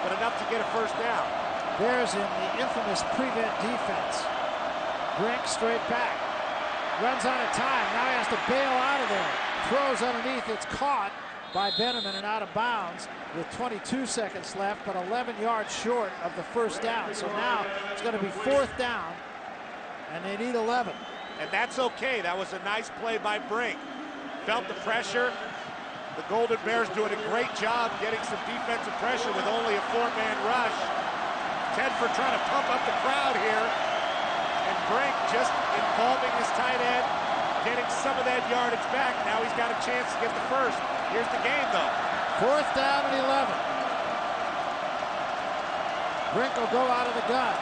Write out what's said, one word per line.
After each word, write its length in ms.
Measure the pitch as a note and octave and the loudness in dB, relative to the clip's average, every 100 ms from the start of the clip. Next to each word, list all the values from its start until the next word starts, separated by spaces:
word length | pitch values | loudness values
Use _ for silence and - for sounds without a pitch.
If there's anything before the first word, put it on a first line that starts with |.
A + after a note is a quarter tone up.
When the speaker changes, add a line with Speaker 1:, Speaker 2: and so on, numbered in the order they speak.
Speaker 1:
but 80 | F#3 F#3+ | -2 0
enough 200 | A3+ - | 0 0
to 60 | - | -2
get 100 | A3+ | -2
a 80 | G#3 A3+ | 0 0
first 180 | A3 - | 0 0
down. 260 | A#3 G#3+ B2+ - - - - - | 0 0 0 -2 -2 -2 -2 0
Speaker 2:
Bears 340 | A3 B3 A#3+ | 2 2 2
in 60 | G3+ | 0
the 300 | G3 - - A3 | 0 0 -2 0
infamous 440 | B3+ - G#3+ F#3 - - | 0 0 0 0 0 0
prevent 380 | C4 A3+ A3 - | 0 0 0 0
defense. 600 | G3+ B3 G#3 F#3+ - - - - - - - - - - - - | 0 0 0 0 0 -2 -2 -2 -2 -2 -2 -2 -2 -2 -2 0
Brink 280 | G#3+ B3 - | 0 0 -2
straight 360 | - A3+ A#3 - | 0 0 0 0
back. 280 | A#3+ A#3+ - - - - - - - - - | 0 0 -2 -4 -4 -2 -2 -2 -2 -2 0
Runs 220 | A3+ B3+ | 0 2
out 160 | B3 B3+ | 0 0
of 120 | A3 G3+ | 0 0
time. 320 | C4 C4 G#3 A#3 | 2 2 2 0
Now 100 | B3+ | 2
he 40 | B3 | 2
has 80 | G#3+ | 0
to 120 | G#3 - | 0 2
bail 240 | C4 C#4 B3+ | 2 4 4
out 240 | B3+ C#4+ | 2 2
of 80 | A3+ | 2
there. 240 | G3 D#3+ - - - - | 0 0 -2 -2 -2 2
Throws 300 | B3+ C#4 B3 | 2 2 2
underneath. 440 | B3 A#3+ A#3+ B3+ A3+ | 2 0 -2 -2 -4
It's 160 | G#3+ - | -4 -4
caught 460 | - C#4 C4+ G3+ - - - - | -2 0 0 -2 -6 -12 -12 -6
by 180 | F3+ G3+ G3 | 0 0 2
Benjamin 380 | A#3 A#3+ G3+ F#3+ | 0 0 -4 -4
and 100 | G3+ | -2
out 180 | G#3+ | -2
of 100 | G3+ | -2
bounds 540 | G#3 A#3+ A3+ F3+ E3+ - - - E3 | 0 2 0 -2 -6 -10 -10 -8 -6
with 140 | D#3 | -6
twenty-two 540 | - B3 G#3 - C4 B3 | -4 -4 -4 -2 -2 0
seconds 500 | - G3+ F#3 F3 F#3+ | -2 -2 -4 -8 -2
left, 300 | G3 G#3 - | -2 -2 -4
but 100 | F#3 F3+ | -4 -2
eleven 280 | A#3 A#3+ G#3+ | -2 -2 -2
yards 320 | A3 A3+ G#3+ - | 0 0 -2 -2
short 360 | A3 B3 G3+ - | 0 2 0 -2
of 120 | E3+ F3+ | -6 -4
the 80 | |
first 380 | D#3+ A#3 A3+ - | -4 0 0 0
down. 320 | A3+ A3+ G#3 | -2 -2 -2
So 140 | G3+ F3+ | -4 -2
now 380 | G#3 A#3+ A#3 G3 G3 - | 0 0 0 0 -4 -4
it's 100 | - | -2
gonna 180 | A#3 G#3+ | -2 0
be 80 | G3 | -2
fourth 480 | - B3+ C#4 C4 - | 0 4 4 4 0
down, 360 | B3 A3+ E3 F3 - - - - - - - - - | -2 -2 -4 -8 -10 -12 -12 -10 -12 -10 -10 -10 -8
and 120 | D#3 F#3+ | -6 -4
they 100 | G3+ | -2
need 200 | A#3+ A#3+ | 0 2
eleven. 380 | A3 B3 G#3+ C#3+ - - - - | 2 2 0 -4 -10 -10 -10 -8
Speaker 1:
And 100 | D#3 | -2
that's 280 | F#3+ A#3+ B3 | 0 0 2
okay. 400 | B3 - B3 B3 | 0 0 -2 0
That 180 | F3 F3+ | 0 -2
was 140 | F#3 | -4
a 80 | F#3+ G3 | -4 -2
nice 240 | G#3+ A#3 - | -2 -4 -6
play 180 | A3+ A3 | -2 0
by 220 | G#3+ G#3 | 0 -2
Brink. 400 | - G#3+ A#3+ D3+ - - - - - - - | -2 -2 -2 -4 -8 -10 -10 -10 -8 -6 0
Felt 220 | A3+ A#3+ | 0 0
the 80 | G#3 | -4
pressure. 480 | G#3 A3+ A#3 A#3+ B3 A#3 - - - - - - - - | 0 0 2 2 0 0 -6 -8 -8 -10 -10 -10 -8 -8
The 80 | - | -2
Golden 320 | G#3+ A#3 A3 G#3+ | 2 2 2 2
Bears 240 | A#3 A3 | 2 2
doing 220 | F#3+ G#3+ G#3 | 0 0 0
a 60 | G#3+ | 0
great 240 | A3 B3+ - | 0 0 0
job 400 | G#3+ A#3+ A3+ A#3 | 2 2 2 0
getting 160 | G#3+ A3 - | -2 -2 -2
some 120 | - | -4
defensive 480 | - B3 A#3+ A#3 A#3 - | -4 -4 -2 -2 -2 -2
pressure 320 | A3+ B3 A#3 | 0 2 0
with 160 | F#3+ G3+ | 0 0
only 280 | A3+ A3+ G3+ | 2 2 0
a 80 | G3 A#3 | 2 2
four-man 420 | A#3+ A3+ A3 G#3+ | 2 0 0 0
rush. 320 | G#3 B3 A3+ - - - - - - - - - - - | 2 2 2 0 -2 -2 -2 -2 -2 -2 -2 -2 0 0
Tedford 320 | C4 - A#3+ | 0 2 2
trying 240 | - - - | 2 2 2
to 80 | - | 2
pump 160 | C#4 - | 2 2
up 160 | B3 | 2
the 140 | - - B3+ | 2 2 2
crowd 320 | C#4 C4+ - | 2 2 2
here. 280 | A3 A3 A3 - - - - - - - - - - | 2 2 2 2 0 0 0 0 0 0 0 0 0
And 80 | - - | 0 2
Brink 240 | A3+ C#4 - - | 2 2 2 2
just 160 | A3+ - - - | 2 2 2 2
involving 560 | - - - A#3+ C4 B3+ A3+ | 2 2 4 4 4 2 2
his 120 | A3+ | 2
tight 240 | - B3+ B3+ | 2 2 2
end, 280 | B3 B3 B3 - - - - - A3 | 2 2 2 0 0 2 2 2 2
getting 220 | B3 A#3+ | 0 0
some 240 | - C4+ C4 | 0 2 2
of 60 | B3+ | 2
that 160 | B3 A#3+ | 2 2
yardage 320 | B3 A#3+ A3+ - | 2 2 0 0
back. 240 | B3+ C4 - - | 2 2 2 0
Now 160 | A3 | 0
he's 140 | A#3 A#3 | 0 2
got 160 | A#3 | 2
a 60 | A3 | 2
chance 240 | - B3 B3 | 0 0 0
to 60 | - | 0
get 80 | A#3 | 0
the 160 | A3 - | 0 0
first. 260 | C4 B3 - - - - | 2 2 2 0 0 0
Here's 200 | D4 - | 0 0
the 80 | - | 0
game, 280 | A#3 C#4+ B3+ | 2 2 2
though. 200 | F3 D3 - - - - - | 2 2 0 0 0 0 2
Speaker 2:
Fourth 320 | A3+ D4+ D4 C4+ | 4 4 2 2
down 240 | C4+ C#4 C#4 | 2 2 2
and 80 | C4+ | 2
eleven. 340 | C4 C4+ C4+ - - - - - - - - - - - - - - - - - - - - - - - - - - - - G#3 | 2 2 2 0 -2 0 0 0 -2 -2 -2 -2 -2 -2 -2 -2 -2 -2 -2 -2 -2 -2 -2 -2 -2 -2 -2 -2 -2 -2 0 0
Brink 160 | C4 | 0
will 160 | B3+ A3+ | 0 2
go 160 | A#3 B3+ | 2 4
out 240 | A#3+ A#3+ | 2 2
of 60 | A#3 | 0
the 80 | G#3+ | 0
gun. 300 | B3+ A#3+ G3 | 2 2 0